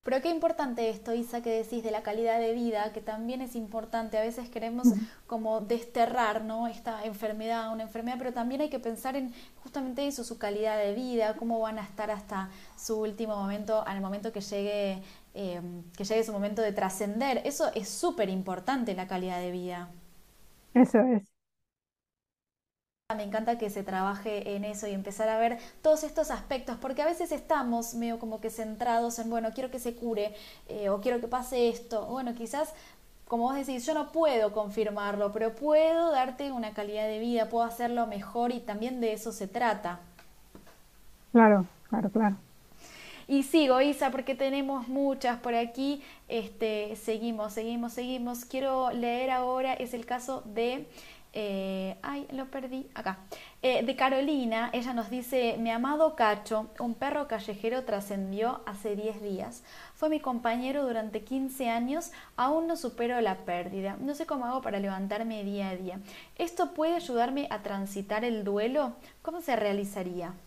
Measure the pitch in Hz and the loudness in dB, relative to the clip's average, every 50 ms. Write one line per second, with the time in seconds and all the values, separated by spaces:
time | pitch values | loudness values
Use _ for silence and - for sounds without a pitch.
0 | _ - 254 269 269 330 339 320 320 330 330 330 302 262 240 233 233 226 220 202 | _ 2 0 2 2 2 0 2 2 2 2 2 0 -2 0 0 0 0 0 -2
1 | - 240 226 240 233 233 - 240 240 240 226 220 220 220 247 233 220 226 214 214 | -4 -2 -2 -2 -2 -2 -4 -4 -2 0 0 0 0 -2 -4 -4 -2 -2 -2 -2
2 | 214 220 208 220 233 226 226 233 233 226 226 240 240 233 220 208 208 220 214 220 | -2 -2 -2 0 2 2 2 4 2 2 2 2 0 0 0 0 0 -2 -4 -8
3 | 208 - 214 220 226 233 254 254 262 247 - 240 220 202 214 226 214 220 - 226 | -8 -6 -6 -6 -4 -4 -4 -4 -6 -6 -6 -8 -8 -4 -6 -6 -6 -4 -4 -4
4 | 226 220 214 214 220 233 233 254 240 240 - 233 220 233 233 240 247 247 208 202 | -4 -2 0 0 0 0 -2 -6 -10 -8 -8 -6 -4 -4 -4 4 4 6 6 4
5 | 220 - - - - - - 226 220 220 220 220 208 202 240 233 233 - - 254 | -2 -4 -10 -20 -12 -8 -6 -4 -2 0 0 0 0 0 -2 -2 -2 -4 2 2
6 | 233 233 233 247 233 214 214 220 214 220 220 226 233 233 220 - - 240 226 214 | 2 2 4 2 2 2 0 0 -2 -4 -4 -2 -2 -4 -4 -6 -8 -8 -6 -6
7 | 208 220 208 202 226 214 214 220 220 226 233 226 226 220 226 220 220 220 - 226 | -6 -6 -6 -4 -4 -4 -4 -2 -2 -2 -2 -2 -2 -4 -4 -6 -6 -8 -6 -6
8 | 226 240 254 240 254 254 247 254 233 240 262 277 302 302 285 254 240 233 226 220 | -4 -4 -4 -2 -4 -4 -2 -2 -2 -2 0 0 -2 -2 -2 -4 -4 -4 -6 -4
9 | - 262 262 277 262 247 240 - - - - - - 262 - 294 269 262 254 247 | -6 -4 -2 -2 -4 -4 -8 -10 -18 -20 -20 -18 -20 -8 -6 -4 -4 -4 -2 -2
10 | 285 285 277 - 233 233 233 233 - 202 202 208 214 220 214 214 208 202 202 220 | -2 -2 -2 -4 -6 -8 -6 -4 -4 -2 0 0 0 2 2 2 2 2 0 0
11 | 254 254 247 233 220 214 220 220 233 233 233 226 220 220 220 220 208 202 - - | -2 0 2 2 2 2 2 -2 -2 0 0 0 0 0 -2 -4 -8 -8 -6 -6
12 | 214 208 214 202 202 - 214 190 190 190 - - - - - - - - 226 214 | -2 -2 -2 -4 -6 -6 -4 -4 -4 -6 -8 -16 -18 -18 -16 -12 -4 -2 -2 0
13 | 214 214 208 202 233 214 214 202 196 196 202 208 208 202 220 220 - - 196 196 | 0 -2 -2 -4 -4 -2 -2 -2 -2 -2 -2 -4 0 2 2 2 2 0 -2 -2
14 | 196 190 196 208 202 226 220 208 196 202 208 202 202 208 208 208 202 196 190 185 | -2 -2 -4 -4 -4 -4 -4 -4 -6 -4 -2 -2 0 0 0 0 0 0 0 -2
15 | 190 - - - - - - - 202 185 175 175 175 175 175 175 170 175 - - | -6 -14 -18 -20 -20 -16 -10 -6 -6 -4 -4 -6 -6 -8 -10 -10 -12 -14 -8 -8
16 | 202 196 214 226 220 220 214 202 196 208 208 208 226 208 202 202 196 190 190 - | -2 2 2 2 2 2 0 -2 -2 0 0 2 0 0 2 2 0 0 0 -2
17 | 214 202 208 226 269 277 262 226 - 269 285 - 330 262 - 226 196 - - - | -2 -2 0 0 2 2 2 2 0 -2 0 2 0 0 0 -2 -4 -4 -4 0
18 | - 359 339 - 214 185 190 190 185 190 185 180 - - 269 269 240 214 190 180 | 0 0 2 2 0 2 2 -2 -2 -2 -4 -2 0 0 0 0 0 0 -2 -4
19 | 185 185 196 180 180 185 180 180 180 180 175 180 180 180 180 175 175 175 170 175 | -4 -4 -2 -2 -2 -2 -2 -2 -2 -2 -4 -4 -4 -4 -6 -6 -8 -12 -14 -18
20 | - - - - - - - - - - - - - - - 240 254 254 - 226 | -20 -20 -20 -20 -20 -20 -20 -20 -20 -20 -20 -20 -20 4 10 10 10 10 10 6
21 | 208 254 247 214 - - _ _ _ _ _ _ _ _ _ _ _ _ _ _ | 8 8 6 2 2 -2 _ _ _ _ _ _ _ _ _ _ _ _ _ _
22 | _ _ _ _ _ _ _ _ _ _ _ _ _ _ _ _ _ _ _ _ | _ _ _ _ _ _ _ _ _ _ _ _ _ _ _ _ _ _ _ _
23 | _ _ 220 214 208 202 202 220 220 233 233 233 220 208 202 202 196 196 190 185 | _ _ -4 -4 -4 -2 -2 0 2 2 0 0 0 -2 -2 -4 -4 -2 0 0
24 | 190 196 202 202 - 220 214 208 - - 202 202 202 214 214 202 220 208 202 196 | 2 2 0 -2 -2 -2 -2 -2 -2 -2 -2 -2 -2 -4 -4 -4 -4 -4 -4 -4
25 | 190 202 196 - 220 220 220 220 226 233 240 233 - - - - - 311 311 302 | -4 -6 -2 0 2 2 4 4 4 4 2 0 -8 -14 -18 2 6 6 6 6
26 | 311 294 302 - 302 302 262 - - - 285 262 247 - 233 226 - 254 262 302 | 4 -2 0 0 0 0 0 -6 -4 -4 -4 -4 -4 -6 -8 -6 -4 -4 -2 2
27 | 294 320 349 339 349 330 311 285 - - 320 294 262 247 233 233 233 - - 233 | 2 2 2 0 0 -2 -2 -4 0 2 2 2 2 2 0 0 0 -2 -4 -2
28 | 233 233 233 226 226 220 220 214 214 226 220 - 226 214 214 214 240 240 233 226 | -2 -2 -2 -4 -4 -6 -6 -4 -6 -6 -6 -4 -6 -6 -4 -2 0 2 4 4
29 | 233 233 233 - 226 226 226 233 226 226 226 - 262 254 247 254 240 247 233 - | 4 2 0 -2 -2 0 0 0 0 0 -2 -2 -6 -4 -4 -4 -4 -6 -6 -4
30 | 240 233 226 202 208 214 208 - - - - - - - - 214 208 202 196 202 | -2 -2 0 0 0 0 -2 -8 -16 -16 -18 -20 -12 -10 -6 -2 0 0 0 2
31 | 196 254 247 240 240 233 240 254 240 - 269 247 240 233 233 233 - - 233 214 | 2 2 0 0 0 -2 -2 -2 -2 0 2 4 4 4 4 0 -6 -4 -4 -4
32 | - - 233 262 262 240 233 240 233 226 - 277 311 302 - - - - - - | -2 -2 -4 -4 -4 -4 -4 -6 -6 -4 -2 -2 -2 -2 -4 -16 -18 -20 -20 -20
33 | - - - - - - 233 233 233 247 269 285 277 277 262 247 233 311 311 311 | -20 -20 -20 -20 -6 -2 0 2 2 2 2 0 -2 -2 -2 -2 0 2 2 2
34 | 285 294 - 320 330 311 269 226 214 208 202 220 214 202 202 226 214 208 208 208 | 0 0 4 4 6 6 6 6 4 4 4 0 -2 -2 0 0 0 0 0 -2
35 | 202 202 202 202 208 202 202 220 226 226 220 - 277 302 302 311 320 320 330 330 | -2 -2 0 2 0 0 2 2 0 0 0 0 2 6 6 8 8 8 6 6
36 | 339 339 302 262 254 254 254 - 285 277 262 247 226 214 208 214 208 208 208 214 | 4 4 4 4 2 2 0 -4 -4 -4 -2 -2 -4 -4 -4 -4 -4 -4 -2 -2
37 | 214 214 220 214 226 240 240 233 220 220 240 233 233 226 233 - 240 233 240 240 | -2 -2 -2 0 0 2 2 2 2 2 2 2 2 2 0 -2 -2 0 2 2
38 | 233 220 208 196 202 - - 240 240 247 254 240 - - 208 202 226 247 262 254 | 0 0 -2 -6 -8 -4 -2 0 0 2 0 -2 -4 -6 -4 -4 -2 -4 -2 0
39 | 233 226 214 214 - 233 214 - 202 190 - 214 247 233 208 196 - 175 175 175 | 0 0 0 -2 -4 -8 -6 -6 -8 -4 -2 0 2 2 2 0 -2 -6 -8 -8
40 | - - - - - - - - - - - - - - - - - - - - | -12 -20 -20 -20 -20 -20 -20 -20 -20 -20 -20 -20 -20 -20 -20 -20 -20 -20 -20 -20
41 | - - - - - - - 240 226 220 208 196 180 180 - - - - - 240 | -20 -20 -20 -20 -20 6 8 10 12 12 10 8 6 0 -6 -18 -8 -4 -2 0
42 | 208 196 196 214 220 208 202 196 - - - - - - - - - - - - | 0 2 2 4 4 4 2 0 -6 -20 -20 -20 -20 -20 -20 -20 -20 -20 -18 -18
43 | - - - - - - 269 277 269 - - 330 302 262 254 254 269 294 285 285 | -16 -16 -16 -16 -4 0 2 2 2 6 6 6 8 8 8 8 8 6 4 4
44 | 302 269 254 269 262 - 269 269 277 269 269 277 277 269 277 269 233 233 262 269 | 2 2 2 0 -2 -2 -2 0 0 0 2 0 0 0 -2 -2 -2 -2 0 2
45 | 277 277 269 262 - 247 240 240 247 247 233 233 233 233 240 262 269 277 285 277 | 2 2 2 2 0 0 0 0 -2 0 2 2 0 0 -2 -2 0 0 -2 -2
46 | - - - - - - - 233 214 196 - - 226 220 214 208 208 208 220 208 | -6 -16 -20 -20 -10 -4 -4 -4 -4 -4 -4 -2 -2 0 0 0 -2 -4 -6 -8
47 | - - 220 220 220 233 226 214 208 214 208 - 220 226 233 240 233 233 233 - | -4 -2 -2 -2 0 -2 -2 -2 -4 -4 -4 -4 -4 -2 -2 -2 -4 -4 -4 -6
48 | 247 254 254 254 240 240 247 240 240 - - 262 262 269 262 262 262 247 247 247 | -4 -4 -4 -2 -2 -4 -6 -6 -10 -6 -4 -2 0 2 2 2 2 0 0 0
49 | 233 240 240 240 254 262 262 254 254 247 254 254 262 262 254 247 254 240 - 240 | 0 0 0 0 0 2 2 2 2 2 0 0 2 0 0 -2 -4 -6 -6 -8
50 | 233 - 247 247 233 - 269 254 - 226 202 226 233 240 254 277 294 - - - | -4 -4 -6 -6 -4 -6 -6 -6 -6 -6 -2 0 0 0 0 -2 -6 -10 -16 -18
51 | - - - - - - - - 214 208 196 190 190 190 190 190 190 190 - - | -18 -18 -20 -20 -20 -10 -6 -6 -4 -2 -2 -2 -2 -2 -2 -2 -2 -4 -6 -6
52 | - - 277 285 285 - - 262 269 269 - 277 254 254 254 262 269 - - - | -6 -6 -6 -6 -6 -6 -6 -8 -8 -6 -6 -8 -6 -6 -6 -8 -8 -8 -10 -6
53 | - 185 190 - - - - - - - - - - 254 254 - 233 233 262 262 | -4 -4 -6 -6 -10 -16 -16 -16 -16 -18 -16 2 2 4 4 4 2 2 2 4
54 | 262 262 269 262 277 294 311 277 247 226 220 226 233 - - 247 240 254 254 240 | 4 4 4 4 4 4 2 2 2 2 0 0 0 0 0 -2 -2 0 -2 -2
55 | 226 202 240 254 240 - - 254 254 233 - - 226 233 226 233 247 269 294 302 | -2 -2 -4 -6 -4 0 2 2 4 4 2 2 0 0 2 2 2 2 6 6
56 | 320 311 311 - 240 214 208 202 208 - 220 214 214 226 - - - 240 226 - | 6 6 6 6 4 4 4 2 0 -2 -2 -2 -2 -4 -6 -4 -4 -4 -2 0
57 | 262 277 294 294 285 - 226 214 202 - 202 202 - 226 240 262 254 247 214 196 | -2 0 0 0 -2 -2 -2 -4 -4 -6 -8 -2 0 0 0 0 0 0 -2 -2
58 | 196 196 202 196 190 190 196 202 220 233 262 - - - 202 202 - 220 208 202 | -2 -4 -4 -2 -2 -2 0 0 2 0 0 -2 -6 -8 -10 -6 -4 -2 -2 0
59 | 208 220 214 208 208 202 196 185 - - 233 - - - - - - - - - | -2 -2 -4 -4 -4 -4 -4 -4 -4 -6 -8 -14 -18 -18 -18 -18 -18 -18 -6 0
60 | - 311 311 302 302 262 254 233 240 233 226 247 254 262 269 285 285 254 233 226 | 2 2 2 2 0 0 -2 0 0 0 0 0 0 -2 0 0 0 0 0 -2
61 | 220 220 208 208 202 - 262 269 269 269 262 - 262 233 226 233 240 254 277 330 | -2 -4 -6 -6 -6 -4 -2 -2 -2 -2 -2 -2 -2 0 0 0 0 0 0 -2
62 | 339 - - - - - - - 247 269 294 320 330 330 339 320 - 240 233 - | -4 -6 -12 -16 -20 -12 -2 0 2 4 4 4 2 2 -2 -2 -2 -6 -2 -2
63 | 240 233 247 240 233 202 185 185 - - 175 175 175 185 196 196 190 196 196 - | -2 0 2 2 2 2 0 -2 -4 -4 -4 -4 -4 -4 -6 -4 -4 -4 -4 -4
64 | 262 269 294 285 320 - 311 269 247 240 254 262 254 233 202 196 196 196 190 190 | -4 -4 -2 -4 -2 -2 -2 -2 -2 -2 -2 -2 -2 -2 -2 -2 -2 -2 -2 -2
65 | 196 196 202 208 226 226 226 214 202 196 202 202 196 190 185 180 190 180 175 190 | -4 -4 -2 -2 -4 -4 -4 -4 -4 -4 -2 -2 -2 -4 -4 -4 -6 -6 -8 -8
66 | 196 - - - - - - - 349 339 - - 359 285 - - 311 320 339 339 | -12 -14 -16 -18 -18 -20 -4 -4 -4 -4 2 0 0 0 2 0 2 2 2 0
67 | 339 - 254 233 233 254 262 285 285 - 220 208 202 202 202 196 196 196 196 202 | -2 0 2 2 2 2 2 -2 -2 -2 -4 -6 -4 -4 -4 -4 -4 -4 -4 -6
68 | 196 196 214 214 226 240 233 214 202 202 202 208 214 233 262 302 285 240 240 - | -4 -2 -2 0 0 0 0 0 0 0 0 2 2 2 2 2 0 0 -2 -8
69 | - - - - - - 320 349 330 - 254 220 214 208 196 202 202 196 - 202 | -16 -20 -20 -8 -8 -6 -6 -6 -2 0 0 2 2 2 0 0 -2 -4 -4 -6
70 | 185 180 180 180 170 170 190 185 - | -6 -4 -4 -6 -6 -6 -8 -12 -16